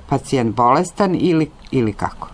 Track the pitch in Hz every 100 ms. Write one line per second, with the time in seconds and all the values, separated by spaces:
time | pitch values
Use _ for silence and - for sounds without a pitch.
0 | - 135 - 139 117 104 120 143 180 -
1 | 202 175 165 160 151 - - 131 110 101
2 | - - -